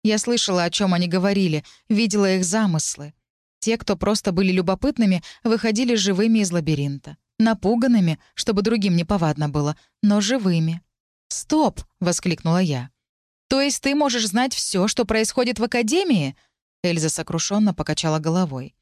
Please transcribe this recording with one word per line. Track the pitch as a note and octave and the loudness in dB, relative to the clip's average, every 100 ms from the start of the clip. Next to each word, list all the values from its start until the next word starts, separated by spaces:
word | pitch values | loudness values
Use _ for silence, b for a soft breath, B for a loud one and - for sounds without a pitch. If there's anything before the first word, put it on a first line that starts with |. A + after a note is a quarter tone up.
Я | G#3+ G#3+ | 0 -2
слышала, | A#3+ A#3+ - F3+ | 0 -2 0 0
о | E3+ | 0
чём | - G3 F3 | 0 0 0
они | F3+ | 0
говорили, | F#3 F#3+ G3+ F#3 D3+ B B _ | 0 0 2 0 -2 B B _
видела | G#3+ A3+ G#3 G3 F#3+ | 0 2 2 2 2
их | F3+ | 0
замыслы. | G#3+ G#3 D#3+ - - D3 _ _ _ _ _ | 0 0 0 -2 -8 -14 _ _ _ _ _
Те, | A3 A3+ | -4 -2
кто | - G3 | -2 -2
просто | G3+ G#3+ - | 0 0 0
были | F3 F#3+ | 0 2
любопытными, | F#3 F3+ F#3 C#4 D4 G#3+ F3+ B B | 2 0 0 -2 0 0 0 B B
выходили | A#3 A3+ A3+ G#3+ B3+ | -2 0 0 0 0
живыми | A3+ G3 F#3 A3+ A3+ | 2 2 2 2 2
из | F#3+ | 2
лабиринта. | F3 D3+ D3 C#3+ C#3 - D3 _ - | -2 0 -2 -2 -6 -14 -20 _ 0
Напуганными, | A3+ A3 F#3 A#3 B3+ A#3 F3 D#3 b | 2 2 0 2 4 4 4 0 b
чтобы | - - G3+ | -6 -2 0
другим | G#3 A3+ G3 F3 | 0 0 2 0
неповадно | E3 G3+ E3 D3 D3+ | 0 0 0 0 -2
было, | D3 D3 D3+ b _ | -2 -2 -4 b _
но | G#3 G#3 | 2 2
живыми». | G3+ C4 F#3+ E3 D#3+ E3 _ _ _ _ _ | 2 0 2 2 0 -4 _ _ _ _ _
«Стоп!» — | - - D#4 C4+ - - _ | -12 0 2 2 -2 -16 _
воскликнула | F3 F3 F#3 D#3+ E3 F3 | -2 -2 -2 -2 0 2
я. | F3+ C3 B2+ _ _ _ _ _ _ | 2 -2 -6 _ _ _ _ _ _
«То | C4+ | 0
есть | C#4 C4+ | 0 -2
ты | C#4 C#4+ | -2 0
можешь | C#4+ A#3+ A3 | 0 0 -2
знать | G#3 B3+ | 0 -2
всё, | - - F#3+ G3+ | -4 -4 -2 0
что | - A3+ | -2 0
происходит | A3 A3 - A#3+ A3+ | 0 0 0 -2 -2
в | |
Академии?» | A#3 A#3+ A3 E4 F#4+ G#3 C#3 - _ _ _ _ | -2 0 0 0 2 0 0 -6 _ _ _ _
Эльза | F3+ E3+ D#3 | -2 0 -2
сокрушённо | - D#3+ E3 - G3+ G#3 | -4 -4 -4 -2 0 0
покачала | E3+ D3+ D#3 D#3+ D#3 | 0 -4 -2 0 0
головой. | D#3 F3 F3 C3 C#3 _ | 0 0 -2 -4 -12 _